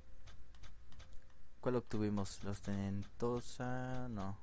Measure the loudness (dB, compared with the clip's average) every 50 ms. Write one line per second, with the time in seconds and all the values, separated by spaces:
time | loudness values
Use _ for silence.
0 | -2 -2 -4 -4 -4 -4 -4 -4 -4 -4 -4 -4 -4 -4 -4 -4 -4 -4 -4 -4
1 | -4 -2 -4 -4 -4 -4 -4 -4 -4 -4 -4 0 2 2 4 4 2 2 4 4
2 | 6 6 6 4 2 2 0 -2 -2 -2 -2 0 0 0 0 2 2 2 2 0
3 | 0 -2 0 0 2 2 2 2 0 0 -2 -2 0 0 0 0 0 0 0 0
4 | 0 0 0 0 0 -2 -2 -4